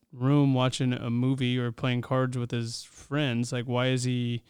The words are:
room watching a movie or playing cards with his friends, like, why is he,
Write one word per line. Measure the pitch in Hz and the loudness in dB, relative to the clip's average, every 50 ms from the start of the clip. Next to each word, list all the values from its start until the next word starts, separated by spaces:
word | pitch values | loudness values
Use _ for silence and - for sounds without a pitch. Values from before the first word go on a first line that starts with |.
| _ _ - | _ _ -6
room | 127 123 131 143 147 143 139 131 | -2 2 4 4 4 4 4 4
watching | 127 127 127 127 - 135 127 123 | 4 2 2 2 0 0 0 0
a | - - 120 | 0 -2 -2
movie | 117 120 127 131 135 131 131 123 123 | 0 0 2 2 0 0 0 0 0
or | 127 123 120 | 0 -2 -4
playing | 113 - - 131 123 123 117 | -4 -2 -2 -2 0 -2 -2
cards | - 135 131 131 127 123 | 0 0 0 0 0 -2
with | 127 120 120 | -4 -4 -4
his | - 120 117 117 117 - - | -2 -4 -4 -4 -8 -10 -12
friends, | - - - - - 139 147 151 135 120 117 120 117 - | -16 -20 -20 -10 -4 -2 -2 0 0 0 0 -2 -2 -2
like, | 123 117 | -4 -4
why | 123 123 120 127 131 | -2 0 0 2 2
is | 131 127 123 | 2 0 0
he, | 127 123 123 120 120 120 117 - _ | 0 0 0 -2 -2 -4 -4 -8 _